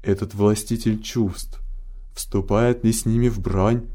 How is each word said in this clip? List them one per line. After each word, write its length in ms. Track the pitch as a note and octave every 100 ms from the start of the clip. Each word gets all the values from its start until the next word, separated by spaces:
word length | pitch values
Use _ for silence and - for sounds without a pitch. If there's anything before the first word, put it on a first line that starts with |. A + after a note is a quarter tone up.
этот 320 | - G2 G2 G2+
властитель 640 | G2+ G#2+ - A2+ A2+ G#2+
чувств? 580 | G#2+ A#2+ G#2 F#2 - - - - - - -
Вступает 720 | - - G2+ F#2+ G#2 A#2+ B2
ли 100 | A2
с 100 | A2+
ними 260 | A2+ A#2 B2
в 100 | G#2+
брань 500 | F#2 F#2 G2+ A#2+ A#2